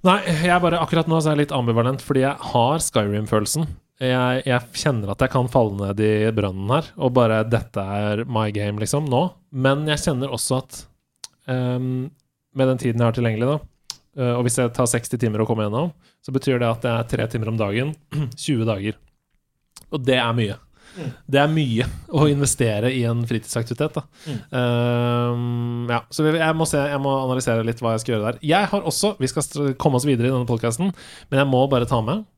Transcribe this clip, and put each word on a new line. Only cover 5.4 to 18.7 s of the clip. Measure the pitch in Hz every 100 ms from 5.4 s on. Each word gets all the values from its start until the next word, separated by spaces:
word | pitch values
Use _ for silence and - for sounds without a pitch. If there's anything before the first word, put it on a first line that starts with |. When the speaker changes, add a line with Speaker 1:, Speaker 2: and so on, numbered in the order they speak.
| 123
Speaker 1:
falle | 135 110 98
ned | 98 101
i | 107 107 110
brønnen | 110 98 92 98
her, | 143 156 -
og | 135
bare, | 123 117 110 113
dette | 117 - 104
er | 98 101 104 104 123
my | 110 107
game, | 101 104 104
liksom, | 110 147 151
nå. | 123 180 - _
Men | 135 131 143 151
jeg | 147
kjenner | 165 127 135
også | 127 - 131
at, | - - - _ _ _ - _ -
ehm, | 127 123 127 127 127 131 _ _ _ _
med | 135 131
den | 127
tiden | 127 117
jeg | 117
har | 127
tilgjengelig | 117 110 123
da, | 151 - _ _ - _ 143
eh, | 123
og | 120
hvis | 120 120
jeg | 123
tar | 120 123
seksti | 117 - 120
timer | 117 107
å | 110
komme | 110
gjennom, | 104 110 170 - _ _
så | -
betyr | 131 139 123
det | 117
at | 113
det | 120
er | 117 117
tre | - 113
timer | 117 110
om | 113
dagen, | 101 107 143 156 _
<clears throat> | 151 135
tjue | - - 127
dager. | 113